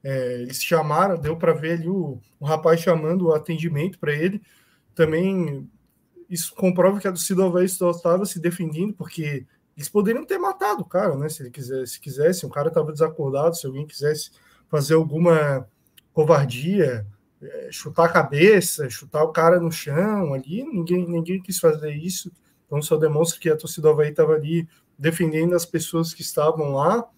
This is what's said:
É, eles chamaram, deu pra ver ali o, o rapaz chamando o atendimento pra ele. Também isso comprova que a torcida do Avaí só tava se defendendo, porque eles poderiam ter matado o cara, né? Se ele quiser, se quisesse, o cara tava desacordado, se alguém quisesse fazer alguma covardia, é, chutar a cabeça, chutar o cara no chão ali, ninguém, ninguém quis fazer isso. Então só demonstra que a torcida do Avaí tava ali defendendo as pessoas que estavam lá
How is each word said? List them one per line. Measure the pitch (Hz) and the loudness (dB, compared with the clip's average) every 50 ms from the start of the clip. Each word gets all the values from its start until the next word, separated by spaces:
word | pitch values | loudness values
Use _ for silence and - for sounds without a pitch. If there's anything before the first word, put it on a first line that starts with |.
| - | -6
É, | 135 135 131 127 123 123 120 123 | -4 -4 -4 -2 -4 -4 -6 -8
eles | 123 - - - | -8 -8 -8 -2
chamaram, | - 175 160 151 151 147 160 185 202 185 160 | 0 2 2 2 2 2 2 4 2 2 0
deu | 139 151 156 | -2 -4 -2
pra | 165 - 165 160 | 2 2 2 2
ver | - 151 160 170 | 2 0 -2 -2
ali | 170 160 170 | -2 -2 -4
o, | 190 196 165 143 131 - _ _ _ _ | -2 -2 -2 -4 -6 -10 _ _ _ _
o | 143 | -2
rapaz | 143 160 156 - 165 165 165 | -2 -2 2 4 4 4 4
chamando | - 196 170 160 156 156 175 190 180 | 4 2 2 2 2 0 0 2 2
o | 165 156 | 2 2
atendimento | 151 156 - 165 156 160 170 147 143 156 196 185 _ | 2 0 -2 -6 -4 -2 -2 -2 -2 -2 -4 -4 _
pra | - 147 147 | -4 -4 -2
ele. | 147 160 196 196 208 _ _ _ _ _ _ _ _ _ _ _ | 0 0 -2 -2 -4 _ _ _ _ _ _ _ _ _ _ _
Também | - 165 156 156 165 180 190 196 185 170 151 143 135 139 - _ _ _ _ _ _ _ _ _ - - _ | 2 2 2 2 0 0 0 0 0 -2 -2 -4 -8 -10 -16 _ _ _ _ _ _ _ _ _ -20 -14 _
isso | 180 170 170 - - | -8 -8 -8 -8 -6
comprova | - 196 185 180 180 175 190 202 202 | 0 0 0 4 4 4 4 4 2
que | - 202 | -4 -4
a | 185 | -4
torcida | 165 - - 196 180 190 | -4 -4 -2 0 2 2
do | 185 | 2
Avaí | 170 180 185 190 | 4 2 2 0
só | 185 - 185 175 170 | 0 0 0 0 0
tava | 170 - 170 170 185 208 | 0 0 0 2 2 0
se | 196 - 175 | -4 -6 -4
defendendo, | 160 175 170 - 175 156 151 156 180 214 208 | -4 -4 -2 -2 -6 -6 -4 -4 -4 -4 -4
porque | _ - - - 170 156 147 147 135 135 _ _ _ _ _ _ | _ -12 -12 -8 -8 -6 -6 -6 -8 -10 _ _ _ _ _ _
eles | - 143 - | -14 -14 -2
poderiam | _ 208 196 185 202 269 320 | _ 0 2 2 0 -2 -2
ter | - 381 370 | -4 -4 -2
matado | 349 392 381 381 392 415 415 294 185 | -2 -4 -4 -2 -2 -2 -2 -4 -6
o | |
cara, | - - 180 208 190 143 | -4 -2 0 0 0 -2
né? | 135 143 156 | -2 -4 -6
Se | 151 - 139 | -8 -10 -14
ele | 123 | -14
quiser, | 120 143 131 120 135 131 127 | -14 -14 -10 -8 -6 -8 -8
se | 117 - - | -8 -12 -14
quisesse, | - 147 131 131 147 165 185 180 - | -12 -12 -4 0 2 2 2 0 -6
o | 139 | -8
cara | - 147 147 165 | -6 -4 -4 0
tava | 165 170 151 147 151 | 0 0 -2 -2 0
desacordado, | 147 160 156 160 - 147 139 131 139 147 170 165 | 0 -2 -2 0 -4 -6 -4 -2 0 0 0 -2
se | - - | -2 -10
alguém | 135 131 143 151 | -10 -8 -10 -12
quisesse | 151 - - 139 147 156 151 - - _ _ _ _ _ _ _ _ | -12 -10 -4 -4 -4 -2 -4 -6 -14 _ _ _ _ _ _ _ _
fazer | - 151 143 - 160 | -2 -2 0 4 2
alguma | 160 160 151 139 160 170 175 165 156 151 147 139 131 110 - _ _ _ _ _ - _ _ _ | 2 2 2 0 2 4 4 4 4 4 0 -2 -4 -6 -10 _ _ _ _ _ -20 _ _ _
covardia, | 160 151 156 165 143 139 123 117 123 139 170 196 208 165 135 123 113 101 101 104 _ _ _ _ _ | 0 4 6 6 4 4 0 -2 -4 -2 -2 2 2 2 2 0 -4 -8 -12 -16 _ _ _ _ _
é, | - - - 73 65 65 | -20 -16 -14 -14 -14 -12
chutar | - - - 151 - - 165 | -14 -14 -14 -6 2 2 2
a | 170 - | 4 4
cabeça, | 180 147 135 143 143 165 208 220 190 - - - - 147 127 | 2 0 2 2 6 6 8 8 6 4 0 -4 -6 -6 -8
chutar | 117 - - - - 151 156 | -8 -12 -16 -6 -2 0 0
o | 160 160 | 0 2
cara | 170 160 165 170 175 | 4 6 6 6 6
no | 170 165 160 | 2 0 -4
chão | - - 147 139 156 190 214 214 202 185 147 135 | -6 -8 -4 -2 0 0 0 0 -2 -2 -2 -4
ali, | 135 131 139 165 220 269 | -6 -6 -8 -8 -8 -8
ninguém, | 320 277 185 165 165 180 180 180 170 | -6 -6 -6 -2 -2 -2 -2 -2 -2
ninguém | 170 170 165 170 185 190 | -4 -4 -2 -2 -4 -6
quis | 185 - 185 - | -6 -6 -8 2
fazer | - 165 151 151 151 151 147 | 2 2 2 2 -4 -8 -8
isso. | 147 160 185 185 - - 180 - _ _ _ _ _ _ | -8 -8 -8 -8 -8 -10 -14 -18 _ _ _ _ _ _
Então | _ 143 147 151 | _ -4 -4 -2
só | - 165 | 0 0
demonstra | 156 156 156 147 147 165 165 - - | 2 2 2 2 2 0 0 -2 -4
que | - 160 | 0 -2
a | 156 | -2
torcida | 156 - 165 - - 151 156 | 0 -2 -10 -10 2 4 4
do | 151 | 4
Avaí | 147 151 151 151 | 4 2 0 2
tava | - 160 151 156 | 2 4 4 4
ali | 156 143 151 165 170 165 165 _ _ _ _ _ _ | 0 0 -2 -2 -2 -2 -4 _ _ _ _ _ _
defendendo | 139 160 160 - 180 160 156 156 160 175 175 | -2 -2 0 2 0 0 2 2 2 2 2
as | 175 170 | 0 0
pessoas | - - 160 156 - - 165 165 165 - | -2 -4 -6 -6 -2 -2 -2 -2 -2 -6
que | - 165 | -10 -12
estavam | - - - 147 156 165 160 151 143 139 | -6 -2 2 2 2 2 2 -2 -2 0
lá | 135 143 170 208 240 233 - _ | 2 2 2 2 2 -2 -6 _